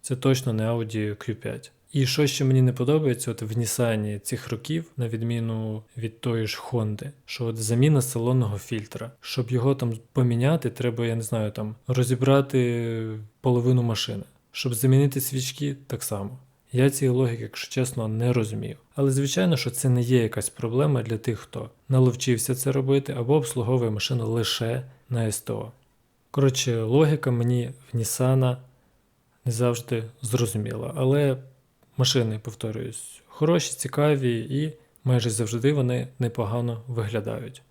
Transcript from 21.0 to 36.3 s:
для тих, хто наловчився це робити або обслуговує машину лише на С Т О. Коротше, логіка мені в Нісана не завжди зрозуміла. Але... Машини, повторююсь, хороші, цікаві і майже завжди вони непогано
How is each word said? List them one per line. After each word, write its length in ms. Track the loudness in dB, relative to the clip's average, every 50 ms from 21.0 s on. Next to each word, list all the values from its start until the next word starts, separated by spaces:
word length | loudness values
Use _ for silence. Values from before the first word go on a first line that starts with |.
| 0
для 140 | -2 -4
тих, 220 | -2 -2 -4 -4 -4
хто 300 | -8 _ -12 -12 -12 -12 _ _ _ 2
наловчився 680 | 4 6 6 6 4 2 0 0 0 0 0 -2 -4
це 160 | -2 -2 0
робити 440 | 0 0 2 2 2 2 2 -2 -6
або 180 | -4 0 2 2
обслуговує 560 | 2 2 0 -4 -2 0 2 2 2 2 0
машину 360 | -2 -2 -2 -2 -2 -2 -2
лише 560 | 0 0 0 0 -2 -2 -2 -2 -2 -2 -4 -6 -10 -18 _ _ _
на 180 | -2 0 0
С 140 | 0 -2 -4
Т 120 | -6 -6 -6
О. 180 | -6 -6 -10 -14 _ _ _ _ _ _ _ _ _ _ _
Коротше, 500 | 0 2 4 4 2 2 -2 -2 -2 -2
логіка 500 | 0 2 4 4 4 4 2 0 0 0
мені 400 | 0 2 2 2 0 0 -2 -4 -10 -14 -16 -6 -4
в 40 |
Нісана 600 | -4 -2 -2 -2 0 2 4 4 4 4 2 0 -4 -10 _ _ _ _ _ _ _ _ _ _ _ _ _ _ _ _
не 60 | -4
завжди 520 | 0 2 2 0 0 -2 -4 -4 -4 -4 -4 -8 -12 _
зрозуміла. 720 | -6 -2 0 0 0 0 -2 -4 -6 -4 -6 -8 -8 -8 -4
Але... 420 | 0 2 2 4 4 2 2 0 -2 -6 -18 _ _ _ _ _ _ _ _ _ 0
Машини, 400 | 2 4 4 2 2 2 -2 -4 -6
повторююсь, 800 | -10 -10 -8 -8 -8 -6 -6 -8 -10 -10 -12 -14 -16 -18 -20 _
хороші, 460 | _ -4 0 2 4 4 2 2 -2 -6
цікаві 680 | -8 -8 -4 0 2 4 4 4 2 2 0 0 -2
і 340 | -4 -2 -2 -2 -2 -4 -6 -12 -20 _ _ _ _
майже 260 | 2 2 2 2 0
завжди 440 | 0 -2 -2 -2 -2 2 2 2 4
вони 340 | 4 2 2 0 -2 -4 -6 -4 -4
непогано 600 | -4 -2